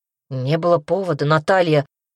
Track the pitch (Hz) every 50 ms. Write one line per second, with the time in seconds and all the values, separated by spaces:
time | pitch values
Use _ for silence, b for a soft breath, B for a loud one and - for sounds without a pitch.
0 | _ _ _ _ _ - 135 131 123 139 156 165 170 175 175 165 156 - 170 196
1 | 196 175 156 147 147 147 156 156 151 - 196 190 175 165 151 147 135 - _ _
2 | _ _ _